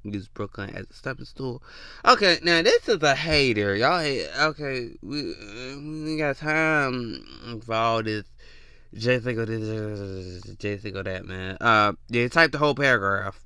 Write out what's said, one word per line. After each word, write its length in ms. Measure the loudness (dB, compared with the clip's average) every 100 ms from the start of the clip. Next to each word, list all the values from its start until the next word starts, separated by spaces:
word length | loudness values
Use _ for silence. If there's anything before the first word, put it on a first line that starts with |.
use 240 | -6 -8 -8
Brooklyn 440 | -10 -10 -8 -10
as 160 | -10 -14
a 40 |
stepping 320 | -12 -10 -10 -14
stool." 360 | -10 -10 -10 -16 -20 -20 0
Okay, 340 | 4 6 4 4
now 200 | 4 4
this 260 | 6 4 2
is 120 | 2
a 100 | 4
hater. 640 | 2 2 4 4 4 2 4
Y'all 240 | 4 2
hate, 280 | 0 -2 -4 0
okay, 500 | 0 0 -6 -6 -8 -12
we, 180 | -8 -6
uh, 580 | -6 -10 -12 -12 -12 -12
we 320 | -10 -8 -6
ain't 80 | -2
got 180 | -2 -2
time 1200 | 0 2 2 2 2 -2 -6 -8 -14 -16 -12 -12
for 100 | -4
all 280 | 0 2 2
this 220 | 0 -4 -6 -18 -20 -20 -20 -20 -18
Jay 260 | -2 2 2
Cinco 240 | 2 -2
this, 960 | -2 -4 -4 -4 -6 -8 -8 -10 -10 -12 -14 -8
Jay 220 | -6 -6
Cinco 240 | -6 -8
that, 220 | -6 -8 -8
man. 320 | -10 -8 0
Uh, 320 | 4 6 6 2 -2
they 200 | 0 2
typed 240 | 4 2
the 60 | 4
whole 160 | 2
paragraph. 680 | 2 2 2 2 -2 -4 -12